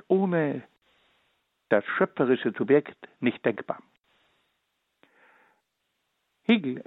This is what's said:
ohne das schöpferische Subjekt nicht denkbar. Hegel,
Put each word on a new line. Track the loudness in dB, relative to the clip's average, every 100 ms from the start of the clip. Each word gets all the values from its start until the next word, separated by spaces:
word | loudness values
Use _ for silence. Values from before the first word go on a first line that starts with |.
| 0
ohne | 0 2 0 -2 -4 -12 _ _ _ _ _ _ _ _ _ 0
das | 0 0 -2
schöpferische | -2 0 0 2 0 -4
Subjekt | 2 2 2 -18 -20 _
nicht | -4 -2 -4
denkbar. | -4 -8 -12 _ _ _ _ _ _ _ _ _ _ _ _ _ _ _ _ _ _ _ _ _ _ _ _ _ _
Hegel, | 0 0 0 -6